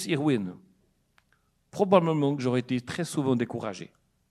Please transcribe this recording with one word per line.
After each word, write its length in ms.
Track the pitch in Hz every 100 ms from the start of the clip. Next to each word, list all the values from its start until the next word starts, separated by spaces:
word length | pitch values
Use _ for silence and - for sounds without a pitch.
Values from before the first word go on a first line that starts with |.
| -
Irwin, 480 | 143 151 120 92 90 - _ _ _ _ _ _ _ _ _ _
probablement 680 | - 196 190 165 156 139 143
que 60 |
j'aurais 180 | 127 123
été 200 | 123 127
très 240 | - -
souvent 320 | 165 156 135 120
découragé. 560 | 117 117 107 92 - _ _ _ _